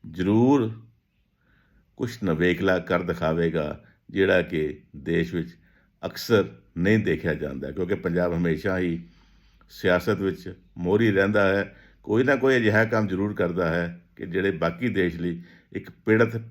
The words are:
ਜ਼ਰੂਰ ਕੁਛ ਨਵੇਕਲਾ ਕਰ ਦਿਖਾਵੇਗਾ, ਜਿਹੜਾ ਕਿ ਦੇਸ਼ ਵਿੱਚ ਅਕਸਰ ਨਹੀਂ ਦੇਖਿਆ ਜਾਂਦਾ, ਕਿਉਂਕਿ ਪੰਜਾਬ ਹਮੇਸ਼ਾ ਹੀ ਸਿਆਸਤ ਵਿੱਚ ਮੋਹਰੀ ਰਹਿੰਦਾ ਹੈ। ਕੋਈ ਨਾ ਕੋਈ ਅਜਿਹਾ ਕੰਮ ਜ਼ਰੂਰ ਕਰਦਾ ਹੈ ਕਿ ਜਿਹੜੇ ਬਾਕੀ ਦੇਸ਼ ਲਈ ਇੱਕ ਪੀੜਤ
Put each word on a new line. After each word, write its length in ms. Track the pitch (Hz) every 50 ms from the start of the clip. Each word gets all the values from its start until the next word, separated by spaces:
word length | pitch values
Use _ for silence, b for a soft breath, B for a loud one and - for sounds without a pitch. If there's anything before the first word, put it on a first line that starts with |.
| - 80
ਜ਼ਰੂਰ 720 | 78 92 90 98 107 113 120 131 143 139 113 110 113 - - - _ _ _ _ _ _ _ _ _ _ _ _ _ _ _ _ _ _ _ _ _
ਕੁਛ 260 | - 123 117 - - 101
ਨਵੇਕਲਾ 560 | 95 80 78 87 90 90 85 95 98 92 90
ਕਰ 220 | 87 - 90 87
ਦਿਖਾਵੇਗਾ, 800 | 85 87 92 87 85 80 82 85 85 82 82 82 73 73 76 b b b b b b -
ਜਿਹੜਾ 320 | - 95 95 95 92 90
ਕਿ 400 | 85 85 90 78 76 73 - - _ _ -
ਦੇਸ਼ 380 | 73 69 80 82 82 85 85 87
ਵਿੱਚ 240 | 87 82 - - b b b b b b b b _ -
ਅਕਸਰ 500 | 90 - - - - 117 101 90 85 - - _ _ _
ਨਹੀਂ 220 | 85 87 98 110 110
ਦੇਖਿਆ 340 | 107 92 82 78 - 87 80
ਜਾਂਦਾ, 380 | 78 76 71 67 65 69 67
ਕਿਉਂਕਿ 240 | 73 92 90 87 98
ਪੰਜਾਬ 380 | - - 90 85 90 87 87 85
ਹਮੇਸ਼ਾ 460 | 85 87 85 78 76 - 101 92 92
ਹੀ 280 | 90 87 82 85 - b b b b b b b b b b b b _
ਸਿਆਸਤ 520 | - - - 95 90 90 90 101 107 87
ਵਿੱਚ 340 | 98 95 90 - - 90 90 - _ _ _
ਮੋਹਰੀ 340 | - 87 87 98 107 117 110
ਰਹਿੰਦਾ 360 | 98 95 98 101 104 104 98
ਹੈ। 300 | 95 98 101 95 - b b b b b b -
ਕੋਈ 200 | - 104 113 131
ਨਾ 120 | 135 139
ਕੋਈ 220 | 123 127 135 131
ਅਜਿਹਾ 280 | 123 113 107 104 110 113
ਕੰਮ 220 | 110 113 110 107
ਜ਼ਰੂਰ 260 | 95 92 90 101 104 104
ਕਰਦਾ 360 | - 95 87 85 87 87 80
ਹੈ 360 | 82 87 87 85 87 - _ _ _
ਕਿ 100 | - -
ਜਿਹੜੇ 260 | 90 85 95 92 98
ਬਾਕੀ 380 | 90 80 82 82 85 - 123 120
ਦੇਸ਼ 260 | 98 98 90 87 80
ਲਈ 260 | 78 85 87 85 85 B B B B B B -
ਇੱਕ 180 | 98 - -
ਪੀੜਤ 500 | - _ _ - 110 110 113 110 - 113 - -